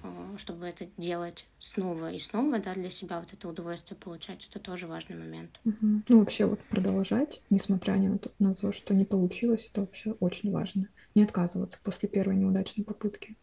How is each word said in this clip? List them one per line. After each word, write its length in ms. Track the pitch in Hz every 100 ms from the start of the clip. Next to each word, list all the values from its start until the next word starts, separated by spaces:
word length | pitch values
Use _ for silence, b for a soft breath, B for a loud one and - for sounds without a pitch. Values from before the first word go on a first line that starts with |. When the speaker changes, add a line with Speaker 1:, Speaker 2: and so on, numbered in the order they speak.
Speaker 1:
э, 340 | 185 175 180 202
чтобы 260 | - 170 175
это 220 | 175 180 -
делать 500 | 170 175 170 - - _
снова 520 | - - 185 165 160
и 60 | -
снова, 400 | - 214 294 226
да, 140 | 196
для 160 | 185 180
себя 300 | - 175 170
вот 120 | 170
это 160 | - 202
удовольствие 520 | 170 170 170 - -
получать, 480 | 180 165 - 190 -
это 100 | 202
тоже 280 | 196 180 170
важный 300 | 165 160 170
момент. 420 | 160 160 170 - 226
Speaker 2:
Мгм. 380 | 208 214 214 -
Ну, 120 | 226
вообще 260 | 208 - 196
вот 160 | 202 -
продолжать, 760 | 190 190 190 190 214 294 - _
несмотря 420 | 196 - 185 -
ни 140 | 190 190
на 100 | 196
то, 140 | - -
на 160 | 196 185
то, 160 | 202
что 240 | - - 196
не 100 | 196
получилось, 600 | 196 180 - 240 220 -
это 100 | 208
вообще 300 | 196 - 214
очень 380 | - 180 - 208
важно. 380 | 160 - 196 196 b b
Не 100 | 208
отказываться 540 | 208 180 175 185 185 -
после 260 | 202 - 202
первой 260 | 196 190 190
неудачной 480 | 190 190 190 -
попытки. 520 | 208 - 208 - - 220